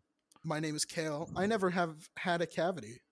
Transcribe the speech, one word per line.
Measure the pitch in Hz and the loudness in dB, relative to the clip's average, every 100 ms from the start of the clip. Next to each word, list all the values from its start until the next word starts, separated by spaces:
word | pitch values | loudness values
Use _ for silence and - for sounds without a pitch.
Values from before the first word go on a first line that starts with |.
| _ _ _ - | _ _ _ -10
my | 160 151 | -4 -2
name | 156 151 | -2 -2
is | - | -2
Kale. | - 156 147 165 175 | -2 -2 -2 -4 0
I | 196 | 2
never | 226 185 | 4 2
have | 175 175 156 - - | 2 0 -2 -12 -4
had | 185 170 | 0 2
a | 165 | 2
cavity | - 165 180 107 120 _ | 2 2 0 -6 -12 _